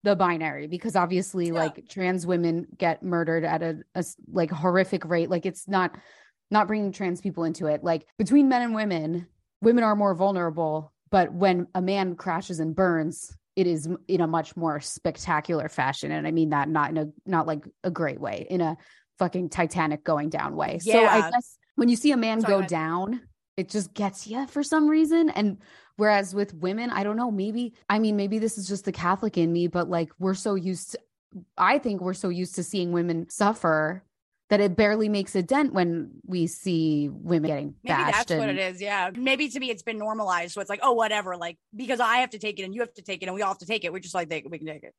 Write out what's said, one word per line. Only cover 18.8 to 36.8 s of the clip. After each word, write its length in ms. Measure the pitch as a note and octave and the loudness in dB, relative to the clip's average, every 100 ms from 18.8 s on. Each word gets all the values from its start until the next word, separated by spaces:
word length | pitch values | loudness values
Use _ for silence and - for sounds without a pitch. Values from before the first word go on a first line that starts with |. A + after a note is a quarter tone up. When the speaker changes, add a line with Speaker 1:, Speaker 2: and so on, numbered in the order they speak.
| - _ _ _ | -14 _ _ _
Speaker 1:
fucking 320 | F3+ F3+ E3+ | -2 -2 -4
Titanic 540 | - E3 F3 D#3 D3+ | -2 -2 0 -2 -2
going 260 | - D3+ D3+ | 0 0 0
down 260 | D#3 D3 D3+ | -4 -4 -4
way. 220 | D3 E3+ | -4 -4
So 280 | F3+ A3+ A3 | 4 6 8
I 140 | G#3+ | 6
Speaker 2:
Yeah. 100 | E3 | 4
Speaker 1:
guess 240 | A#3+ - _ _ - | 0 -4 _ _ 2
when 140 | A#3+ | 2
you 60 | A#3 | 4
see 160 | D4 | 4
a 60 | C4 | 2
man 260 | A3+ A3 | 0 0
Speaker 2:
Sorry, 100 | G#3+ | 2
Speaker 1:
go 40 | G3 | 2
Speaker 2:
go 40 | |
ahead. 120 | F3+ | 2
Speaker 1:
down, 480 | E3+ D#3+ F3 G3 A#3+ - _ _ - | -2 0 -2 -2 -6 -10 _ _ -8
it 120 | F#3+ | -4
just 240 | G#3+ F3+ | -4 -4
gets 320 | - G3+ G3 G#3 | -4 -4 -4 -8
you 200 | A#3 C4+ | -6 -4
for 160 | C#4+ | -4
some 240 | C#4+ D#4 D4+ | 0 4 4
reason. 420 | D#4 D#4 E4 D#4+ | 6 6 4 4
And 300 | - G#3 G3 - - _ - | 2 0 -2 -14 -20 _ 0
whereas 360 | G#3+ G#3 G3 | 4 4 2
with 220 | G3 G3+ E3 | -2 -4 -2
women, 340 | F3+ G#3+ A#3+ | -4 -2 -2
I 140 | F#3+ | -2
don't 120 | G3+ A3 | 0 0
know, 140 | B3 | -2
maybe, 460 | G#3 G3+ A3 A#3+ _ - | -2 -2 -2 -6 _ -2
I 120 | G#3 | 2
mean, 160 | A3 G#3 | 2 2
maybe 240 | G3 A3 | 0 0
this 180 | A3 A3 | -2 -4
is 100 | F#3 | -6
just 180 | G3 - | -4 -4
the 60 | |
Catholic 460 | E3+ F3 F#3+ A3 - | -2 0 0 0 2
in 160 | E3 | 2
me, 140 | E3+ F3 | 2 0
but, 200 | F3 F3 | 0 0
like, 200 | E3+ D#3+ _ | -2 -2 _
we're 160 | F#3 | -2
so 220 | F#3+ A3 G3 | 0 0 0
used 360 | F3 F3+ - | -2 -6 -8
to, 60 | - _ _ _ F3+ - - | -14 _ _ _ -20 -16 0
I 220 | F#3 C#4 | 4 4
think 240 | C4 G3 | 0 -4
we're 140 | F3+ F#3 | -4 -4
so 140 | F#3 | -4
used 260 | F3 F3+ - | -4 -4 -6
to 80 | |
seeing 280 | E3+ G3 F3 | -4 -2 0
women 380 | F3 F3 E3 E3 | 0 0 -2 -4
suffer 720 | - G3+ A3 E3+ D#3 D#3 F#3 _ _ _ _ _ | 0 0 2 2 2 0 -4 _ _ _ _ _
that 80 | G#3 | 2
it 140 | G3+ F3 | 4 4
barely 340 | G#3 G#3+ G#3+ | 2 4 2
makes 260 | G#3 F#3+ G3 | 0 0 -2
a 60 | |
dent 320 | F3+ C4+ C#4+ | 0 2 2
when 380 | F#3+ F3 E3+ - - - | 2 0 0 -6 -14 -6
we 180 | F#3 E3+ | -2 -2
see 640 | - F#3+ E3 | -2 -2 0